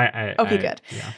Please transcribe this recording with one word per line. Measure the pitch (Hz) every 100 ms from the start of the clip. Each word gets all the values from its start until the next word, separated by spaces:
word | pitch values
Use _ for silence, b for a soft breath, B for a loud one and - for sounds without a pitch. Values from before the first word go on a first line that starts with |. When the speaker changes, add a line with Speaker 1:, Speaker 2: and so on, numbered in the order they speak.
| 120
Speaker 1:
I, | 110 107 -
I, |
Speaker 2:
Okay, | 107 101
Speaker 1:
I, |
Speaker 2:
good. | - - B
Speaker 1:
yeah. | B B